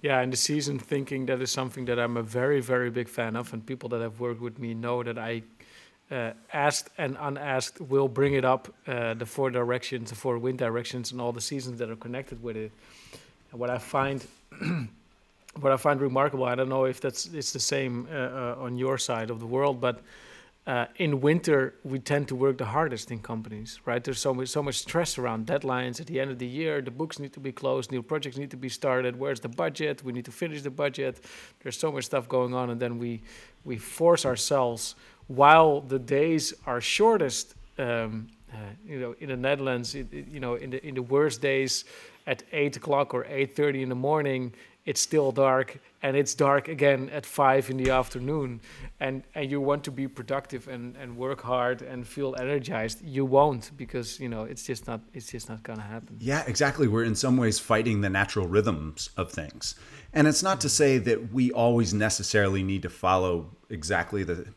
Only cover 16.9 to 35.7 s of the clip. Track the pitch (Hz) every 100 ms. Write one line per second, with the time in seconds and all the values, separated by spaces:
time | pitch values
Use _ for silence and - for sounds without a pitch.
16.9 | 123 139 - 165 160 127 135 - 139 131
17.9 | 120 123 151 127 131 123 120 127 123 131
18.9 | 135 - 117 113 113 117 131 143 127 127
19.9 | 120 - - - - - _ - 123 120
20.9 | - 170 139 143 165 165 143 131 - 139
21.9 | 131 - 143 139 131 135 131 117 131 160
22.9 | 117 - 117 - 113 110 107 113 - -
23.9 | 120 123 123 143 127 131 151 143 123 -
24.9 | 170 165 - 123 113 110 143 139 127 127
25.9 | 120 160 147 139 127 123 131 160 147 127
26.9 | 123 160 - 139 139 135 123 135 131 120
27.9 | 131 117 156 143 127 139 123 127 117 143
28.9 | 127 127 123 139 127 123 120 165 143 151
29.9 | 143 131 123 120 - 170 151 139 135 143
30.9 | 135 135 123 - - - _ 135 117 160
31.9 | 139 123 139 117 127 123 127 123 117 120
32.9 | 120 120 113 - - - _ 151 117 -
33.9 | - 165 170 135 120 - 143 123 113 -
34.9 | - - - - 131 143 160 160